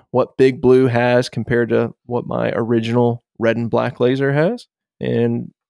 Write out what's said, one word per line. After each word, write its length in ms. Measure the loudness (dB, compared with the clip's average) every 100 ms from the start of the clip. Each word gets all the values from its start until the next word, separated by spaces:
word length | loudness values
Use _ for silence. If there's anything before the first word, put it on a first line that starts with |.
| _
what 240 | -2 -2 2
Big 240 | 2 4
Blue 260 | 4 6 4
has 420 | 2 2 2 0
compared 420 | -6 -2 -2 0
to 220 | 0 -2 -6 -10
what 180 | -8 -6
my 260 | -4 -4
original 720 | -4 -2 -2 0 0 0 -2 _ -4
red 160 | -2 -2
and 120 | -2
black 300 | -2 -2 -2
laser 340 | 0 0 -2
has. 360 | 0 0 -4 -12 _ _ -10
And 520 | -4 -2 -2 -4 -8 -16 _